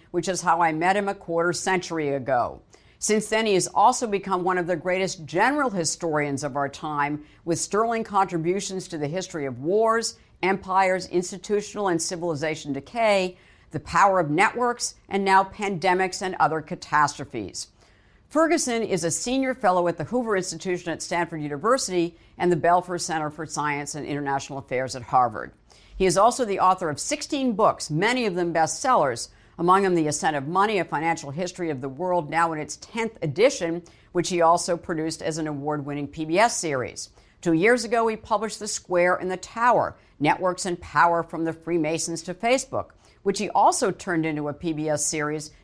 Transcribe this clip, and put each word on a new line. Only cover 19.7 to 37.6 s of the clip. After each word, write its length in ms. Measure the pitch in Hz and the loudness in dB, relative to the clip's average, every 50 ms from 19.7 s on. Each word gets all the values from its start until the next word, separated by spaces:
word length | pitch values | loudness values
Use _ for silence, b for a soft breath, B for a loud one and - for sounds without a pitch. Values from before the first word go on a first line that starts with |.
| 185 185 175 170 | 4 4 2 2
at 80 | 165 - | 0 -2
the 80 | 156 | -4
Hoover 320 | - 220 247 240 226 208 185 | -4 -2 -2 0 0 0 0
Institution 560 | 180 190 - 160 - 190 180 175 - 170 156 | -2 -4 -8 -8 -4 -4 -4 -4 -4 -6 -8
at 80 | - | -8
Stanford 400 | - - 180 170 170 165 170 156 | -6 -4 -2 -2 -2 -2 -4 -8
University 720 | 147 143 147 139 156 220 254 262 - - 180 175 165 175 b b b b b b | -6 -6 -6 -2 0 0 2 2 0 -2 0 0 0 0 b b b b b b
and 120 | 180 180 | 2 2
the 60 | 175 | 2
Belfer 460 | 151 131 170 175 180 175 - 180 170 | 4 4 4 4 4 2 0 -6 -6
Center 280 | - - 165 160 151 151 | -4 -4 -4 -4 -4 -4
for 160 | 147 - 160 | -6 -8 -12
Science 500 | 151 - 151 147 147 143 143 147 143 - | -8 -6 -4 -2 -2 -2 -4 -6 -8 -8
and 100 | 147 - | -10 -8
International 540 | - 147 143 147 139 139 139 - - 139 139 | -6 -6 -4 -2 -2 -2 -2 -4 -6 -10 -10
Affairs 360 | - - 131 123 131 127 - | -8 -4 -4 -2 -2 -4 -6
at 60 | 131 | -10
Harvard. 500 | 117 - 139 131 123 120 107 76 62 65 - _ _ b b b b b b b | -6 0 2 4 4 2 0 -4 -12 -12 -16 _ _ b b b b b b b
He 80 | 190 | 2
is 120 | 185 160 190 | 4 4 6
also 280 | 202 240 240 - 247 | 6 4 4 2 -2
the 160 | 208 196 - | -2 0 2
author 280 | 156 185 190 185 185 156 | 4 4 4 2 0 -4
of 120 | 143 - | -4 -4
sixteen 500 | - - 294 294 - - 311 277 269 254 | -4 -4 -4 -4 -4 -4 -4 -2 0 0
books, 380 | 220 185 214 160 - - - - | 2 4 4 4 4 2 -4 -4
many 360 | 151 156 190 226 247 254 240 | -2 0 2 2 2 0 0
of 100 | 208 170 | -2 0
them 180 | 180 175 170 156 | 0 -2 0 2
bestsellers, 760 | 165 160 156 - - - 262 254 208 156 135 120 120 - - b b b b b b | 2 0 0 0 -2 0 2 4 4 4 2 0 -4 -6 -12 b b b b b b
among 260 | 170 175 185 190 196 | 4 4 6 6 6
them 120 | 190 180 | 4 2
The 120 | 170 156 151 | 2 2 0
Ascent 300 | 147 - - 160 151 143 | 0 0 0 0 0 0
of 100 | 135 147 | -4 0
Money, 300 | 175 185 196 220 214 185 | 2 2 2 2 2 0
A 80 | 165 | -2
Financial 460 | 165 165 143 156 165 165 - - 143 | -2 -2 -2 0 0 -2 -2 -4 -8
History 380 | 135 160 190 180 180 - 175 165 | -6 -6 -6 -6 -6 -6 -4 -4
of 120 | 147 123 | -4 -4
the 80 | 131 139 | -6 -8
World, 400 | 131 131 180 185 180 175 156 143 | -6 -4 -2 0 0 0 0 -2
now 240 | 143 165 170 165 160 | 0 0 0 0 0
in 60 | 151 | -4
its 180 | 147 151 - - | -8 -10 -10 -14
tenth 400 | - - - 226 226 214 220 - | -16 -12 -6 -6 -6 -6 -6 -6
edition, 600 | - 156 123 156 220 285 - - 175 165 165 170 170 B B B B B B | -6 -4 0 4 4 4 4 2 -4 -4 -4 -6 -8 B B B B B B
which 160 | 180 165 - | -2 -2 0
he 100 | 180 170 | 2 4
also 380 | 165 160 170 165 - - 170 170 | 6 6 4 4 2 -2 -4 -4
produced 440 | - - 175 156 160 160 160 - | -4 -6 -6 -4 -4 -6 -6 -6
as 160 | - 156 156 165 | -6 -6 -4 -4
an 100 | 156 156 | -4 -6
award-winning 600 | 151 139 139 151 151 147 139 147 143 147 143 139 | -6 -6 -4 -4 -4 -4 -4 -6 -6 -6 -6 -8
P 160 | 143 - 156 | -8 -8 -6
B 160 | 156 165 185 | 0 2 4
S 180 | 220 240 226 - | 4 2 2 -2
series. 520 | - 160 139 131 117 78 - - - - b b b b b b | -4 -2 -2 -2 -4 -4 -8 -12 -16 -16 b b b b b b
Two 100 | - 175 165 | 0 2 2
years 300 | 160 | 4